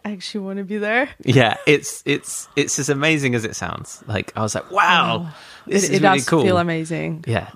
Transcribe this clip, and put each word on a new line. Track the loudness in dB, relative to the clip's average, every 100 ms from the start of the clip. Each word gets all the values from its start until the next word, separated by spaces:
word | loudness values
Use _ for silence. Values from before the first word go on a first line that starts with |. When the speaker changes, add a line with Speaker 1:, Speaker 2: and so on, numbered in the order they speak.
Speaker 1:
I | -10
actually | -10 -8 -8
wanna | -6 -8
be | -6 -4
there. | -2 0 -2 -4
Speaker 2:
Yeah, | 2 4 4 2 2
it's, | 2 2 -8
it's, | -4 -4 -4 -12 -6 -2
it's | -2 -2
as | -2
amazing | 0 2 2 2 0
as |
it | -2 -6
sounds. | -8 -8 -12 -14 -6
Like, | -6 -4 -4
I |
was | -4 -4
like, | -4
"Wow, | 0 4 4 2 -2 -6
Speaker 1:
Oh, | -14 -20 -16 -2
Speaker 2:
this | 0
Speaker 1:
it, | 2
Speaker 2:
is | 4
Speaker 1:
it |
Speaker 2:
really | 6 4
Speaker 1:
does | 4
Speaker 2:
cool." | 4
Speaker 1:
feel | 4 4
amazing. | 2 -2 -4 -4 -4 -6 -4
Speaker 2:
Yeah, | -4 -4